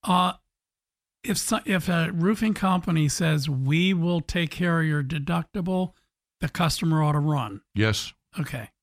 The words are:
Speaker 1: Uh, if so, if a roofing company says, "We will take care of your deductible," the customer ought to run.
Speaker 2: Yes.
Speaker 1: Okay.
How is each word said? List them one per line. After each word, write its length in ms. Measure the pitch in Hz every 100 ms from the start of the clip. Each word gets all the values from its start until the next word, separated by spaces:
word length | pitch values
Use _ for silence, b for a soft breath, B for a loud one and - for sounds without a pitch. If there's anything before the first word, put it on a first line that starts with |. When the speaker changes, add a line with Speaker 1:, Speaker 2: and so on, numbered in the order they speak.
Speaker 1:
Uh, 300 | - 180 180 - _ _ _ _ _ _ _ _
if 140 | - 202
so, 200 | - 214 -
if 240 | 190 175
a 220 | 170 165
roofing 400 | 170 175 214 220
company 560 | 202 190 185 180 160 151
says, 400 | - 165 151 143
"We 440 | 135 135 156 185
will 280 | 185 170 175
take 300 | - 180 165
care 280 | - 180 165
of 60 | 160
your 180 | 147
deductible," 880 | 135 160 143 170 165 214 175 185 185 b b _ _ _
the 100 | 156
customer 520 | - 170 - 165 160
ought 120 | 151
to 60 | 147
run. 420 | 147 147 113 - _
Speaker 2:
Yes. 400 | 98 110 107 - - _ -
Speaker 1:
Okay. 300 | 147 131 107 _